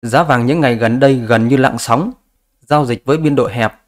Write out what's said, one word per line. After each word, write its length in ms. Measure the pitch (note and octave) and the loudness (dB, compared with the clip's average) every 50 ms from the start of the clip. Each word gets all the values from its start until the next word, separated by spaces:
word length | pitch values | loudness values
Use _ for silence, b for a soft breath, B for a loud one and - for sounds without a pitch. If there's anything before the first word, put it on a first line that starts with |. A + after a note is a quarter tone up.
giá 220 | - A#2 A2 C#3+ E3+ | -8 -2 0 0 0
vàng 220 | D#3 C#3 B2 A#2 | 2 0 0 2
những 140 | A#2+ C#3+ E3+ | 0 0 0
ngày 160 | D3+ C3 A#2+ | 0 0 0
gần 240 | A2+ A#2 A2+ A#2 B2+ | 0 0 -2 0 2
đây 160 | C#3 C#3 C3+ | 2 2 2
gần 320 | B2+ A#2+ A2 A#2 A2+ A2+ A#2 | 2 0 0 0 2 2 2
như 100 | C3+ C3+ | 2 2
lặng 180 | C3 C3+ - A#2 | 2 0 -2 -4
sóng, 320 | - - A#2 B2+ E3+ A#3 B3+ _ _ _ _ _ _ _ _ _ | -2 -2 0 0 0 -4 -8 _ _ _ _ _ _ _ _ _
giao 240 | _ _ D3 D3+ D3 | _ _ 0 0 0
dịch 200 | A#2+ A#2+ G#2+ _ | 0 -4 -6 _
với 120 | - C#3 D#3+ | -2 -2 0
biên 180 | D#3+ D3+ C#3+ | 0 0 0
độ 120 | C3 B2 G#2 | 0 -2 -2
hẹp 260 | G2 A#2+ A2+ G#2+ - _ _ | -2 -2 -4 -4 -4 _ _